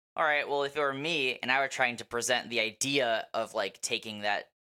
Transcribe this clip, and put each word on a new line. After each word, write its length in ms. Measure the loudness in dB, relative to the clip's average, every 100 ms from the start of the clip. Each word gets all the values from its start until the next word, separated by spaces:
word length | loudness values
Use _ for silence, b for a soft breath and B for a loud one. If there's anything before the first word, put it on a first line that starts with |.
| _ 0
all 60 | 2
right, 240 | 2 0
well, 140 | 0
if 120 | 0 0
it 40 |
were 140 | -2
me 440 | 0 -2 0 0 -2
and 80 | 2
I 80 | 2
were 80 | 2
trying 300 | 0 0 0
to 80 | -4
present 440 | -2 2 0 0
the 100 | 0
idea 680 | 0 0 0 2 2 2 0
of, 200 | -4 -2
like, 260 | -2 -2 -4
taking 400 | -4 -4 -4 -4
that, 280 | -2 -2 -4 _